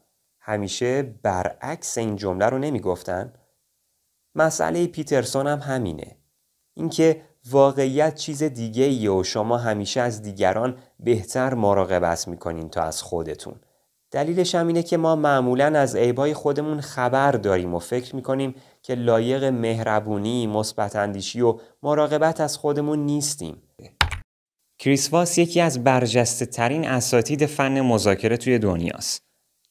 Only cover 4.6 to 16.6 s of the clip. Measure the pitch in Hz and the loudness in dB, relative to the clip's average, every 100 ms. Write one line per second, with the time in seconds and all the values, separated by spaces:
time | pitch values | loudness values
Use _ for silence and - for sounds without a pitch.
4.6 | 160 170 175 170 147 139 120 135 143 147 | -2 0 -2 -4 -2 0 0 -2 -2 -2
5.6 | 135 131 101 76 - - _ _ _ _ | -4 -4 -4 -6 -12 -18 _ _ _ _
6.6 | _ - 160 160 160 160 - _ 120 135 | _ -8 -4 2 4 2 -4 _ 0 4
7.6 | 139 135 131 135 156 151 - 139 151 123 | 6 4 0 2 0 0 -8 -2 -2 -2
8.6 | 113 110 139 127 107 95 92 113 110 120 | -4 2 2 2 2 2 0 -2 0 0
9.6 | 117 107 101 135 123 110 107 98 95 101 | 0 -2 -2 -2 -2 -4 -10 0 2 2
10.6 | 123 127 - _ 117 110 92 131 131 127 | -2 -6 -16 _ 0 0 0 -2 -2 2
11.6 | 104 101 92 90 85 85 - 85 85 82 | 2 2 2 0 0 -2 -6 -8 -8 -8
12.6 | 80 87 80 78 - 85 78 73 - - | -8 -6 -4 -6 -6 -6 -6 -10 -14 -18
13.6 | _ _ _ _ _ 139 151 175 175 175 | _ _ _ _ _ -4 -2 0 0 0
14.6 | 170 170 165 170 160 160 147 139 123 127 | 2 0 0 2 2 4 4 4 2 4
15.6 | 147 151 131 92 120 123 143 147 147 147 | 4 4 2 2 2 2 0 0 0 0